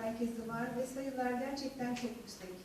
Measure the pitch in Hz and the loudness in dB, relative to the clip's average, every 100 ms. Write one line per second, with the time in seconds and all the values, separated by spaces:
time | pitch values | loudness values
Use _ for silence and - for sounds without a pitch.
0 | 226 233 233 226 226 233 247 240 262 262 | 0 2 2 0 -2 0 0 2 0 0
1 | 269 254 247 247 269 285 269 240 247 240 | 0 2 4 4 0 0 -2 0 0 2
2 | 233 - - - 185 - | 0 -4 -8 -10 -8 -10